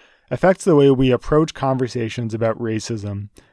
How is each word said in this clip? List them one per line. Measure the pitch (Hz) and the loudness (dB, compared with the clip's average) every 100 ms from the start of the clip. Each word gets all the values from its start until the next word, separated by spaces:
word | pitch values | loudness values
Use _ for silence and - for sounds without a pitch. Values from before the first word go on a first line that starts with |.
| _ _ - | _ _ -10
affects | - 185 185 | 0 2 2
the | 196 147 | 4 6
way | 139 | 6
we | 131 135 | 4 2
approach | 120 - 151 160 | 0 2 0 0
conversations | - 135 131 127 123 113 - 113 | -2 -4 -2 -4 -4 -6 -6 -6
about | 110 113 110 | -2 -4 -2
racism | 117 110 - 113 101 101 101 - _ | -4 -4 -6 -8 -6 -8 -10 -18 _